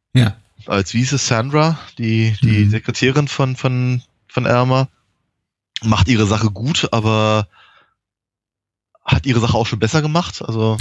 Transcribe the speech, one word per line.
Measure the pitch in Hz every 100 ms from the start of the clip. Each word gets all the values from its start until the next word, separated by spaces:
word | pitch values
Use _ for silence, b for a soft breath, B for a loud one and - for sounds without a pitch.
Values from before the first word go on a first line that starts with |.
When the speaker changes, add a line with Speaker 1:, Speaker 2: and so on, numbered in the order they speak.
| _
Speaker 1:
Ja. | 131 110 - _ _ -
Speaker 2:
Als, | 101 92
wie | 113
hieß | 131
es, | 139 -
Sandra, | 113 131 151 156 160 - -
die, | 113 113 110 107
die | 113 107 101
Speaker 1:
Mhm. |
Speaker 2:
Sekretärin | 107 - 110 127 135 143
von, | - 135 127
von, | 131 123 127 123 - _ _
von | -
Elmer. | 123 120 127 131 135 _ _ _ _ _ _ _ _ -
Macht | 110 107 98
ihre | 117 104
Sache | 104 107
gut, | 98 123 170 -
aber | 117 107 110 107 107 101 b b b b b _ _ _ _ _ _ _ _ _ _
hat | - 90
ihre | 139 117
Sache | 113 110
auch | 113
schon | 107
besser | 110 160
gemacht. | 151 160 175 -
Also, | - 110 110 110